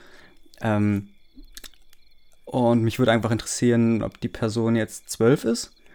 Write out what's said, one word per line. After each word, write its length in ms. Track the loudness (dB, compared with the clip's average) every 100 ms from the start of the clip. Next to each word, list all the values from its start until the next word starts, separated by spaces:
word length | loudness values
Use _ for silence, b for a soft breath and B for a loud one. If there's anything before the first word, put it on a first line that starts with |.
| b b b b -20 -8
Ähm, 480 | -2 0 0 -2 -6 -18 -20 -20 -20 -20 -20 -20 -20 -20 -20 -20 -20 -20
und 380 | -6 0 2 4
mich 160 | 2 2
würde 120 | 2
einfach 200 | 2 0
interessieren, 720 | -2 -4 -2 2 4 2 0
ob 180 | -4 -6
die 80 | -10
Person 480 | -4 -4 -2 0 0
jetzt 340 | -2 -8 -10
zwölf 340 | 0 2 4
ist. 280 | 0 -4 -6 _ B